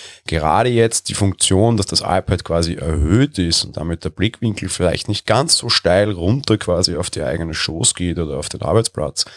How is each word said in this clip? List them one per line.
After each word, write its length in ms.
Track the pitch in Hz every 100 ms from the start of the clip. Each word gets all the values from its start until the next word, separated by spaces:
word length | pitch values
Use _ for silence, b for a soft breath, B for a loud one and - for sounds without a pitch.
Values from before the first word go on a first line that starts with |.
| B B -
Gerade 420 | 78 78 90 123
jetzt 380 | 117 117 - -
die 60 |
Funktion, 640 | - 98 95 - 95 113 113
dass 80 | 95
das 160 | -
iPad 420 | - 92 - 95
quasi 300 | - 85 85
erhöht 640 | - 82 78 73 107 143 120
ist 260 | 85 -
und 140 | - -
damit 260 | 82 82
der 60 | -
Blickwinkel 580 | - 104 - 117 98 92
vielleicht 400 | - 90 - -
nicht 180 | 101 -
ganz 300 | 113 156 -
so 140 | 120
steil 420 | - 85 92 107
runter 460 | 90 87 135 - 110
quasi 400 | - 87 92 85
auf 120 | -
die 140 | -
eigene 300 | 67 80 80
Schoß 400 | 78 - 80 -
geht 260 | - 87 82
oder 180 | 78 69
auf 120 | 76
den 120 | -
Arbeitsplatz, 640 | 67 104 113 - 73 - -